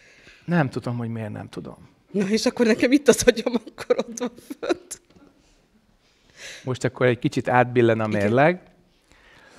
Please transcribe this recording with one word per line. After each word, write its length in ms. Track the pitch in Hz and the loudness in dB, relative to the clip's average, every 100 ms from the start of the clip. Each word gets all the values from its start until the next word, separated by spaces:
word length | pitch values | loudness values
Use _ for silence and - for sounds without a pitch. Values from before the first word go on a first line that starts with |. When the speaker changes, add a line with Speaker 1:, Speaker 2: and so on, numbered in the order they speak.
| _ _ - - | _ _ -20 -14
Speaker 1:
Nem 260 | - 175 135 | -2 0 0
tudom, 260 | 131 123 120 | -2 -6 -6
hogy 120 | 117 | -6
miért 240 | 113 107 | -8 -8
nem 160 | 107 101 | -10 -12
tudom. 400 | - - - - _ _ | -14 -14 -16 -20 _ _
Speaker 2:
Na, 180 | 196 190 | -4 -2
és 180 | 214 247 | 0 0
akkor 200 | - 233 | 0 0
nekem 260 | 214 247 | 2 2
itt 160 | 285 - | 4 4
az 140 | - - | 4 2
agyam, 260 | 233 233 240 - | 0 -2 -6 -8
akkor 300 | - - 240 | -8 -4 -2
ott 200 | 233 233 | -4 -8
van 120 | 247 - - 277 | -10 -10 -18 -8
fönt. 400 | - 339 - - _ _ _ _ _ _ _ _ _ _ _ _ _ - - - | -6 -6 -10 -20 _ _ _ _ _ _ _ _ _ _ _ _ _ -20 -20 -12
Speaker 1:
Most 200 | - 123 | -8 -4
akkor 220 | 123 - 127 | -4 0 0
egy 120 | 117 | 2
kicsit 300 | - - - | -2 -2 2
átbillen 520 | 123 123 123 117 113 | 2 4 4 4 2
a 80 | 107 | 0
Speaker 2:
Igen. 120 | 107 | 0
Speaker 1:
mérleg, 420 | 101 117 151 180 - _ _ _ _ _ _ _ - | 2 4 2 0 -8 _ _ _ _ _ _ _ -20